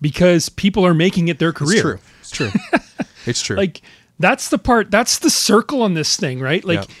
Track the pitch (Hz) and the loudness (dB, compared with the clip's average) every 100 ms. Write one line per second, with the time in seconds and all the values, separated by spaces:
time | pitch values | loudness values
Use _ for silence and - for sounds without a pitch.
0 | 147 - 180 170 - - 202 208 180 160 | -6 2 4 4 0 -2 -2 2 2 4
1 | 175 190 170 156 160 - 147 208 156 95 | 2 2 -2 0 -2 -2 0 0 0 -4
2 | _ _ - - 120 - - 330 - - | _ _ -14 -8 -4 -4 -2 -4 -4 -12
3 | - - - 120 - 98 165 - _ - | -12 -10 -8 -6 -4 -2 -2 -4 _ -20
4 | _ - 180 254 - 262 - 233 208 202 | _ -2 0 0 -2 -4 2 0 2 0
5 | 240 - 320 - - 202 - 277 220 165 | 0 0 0 0 2 2 2 -2 0 0
6 | 147 - 160 127 131 170 190 104 98 - | -2 -4 -4 -4 -2 -2 -2 -4 -4 -16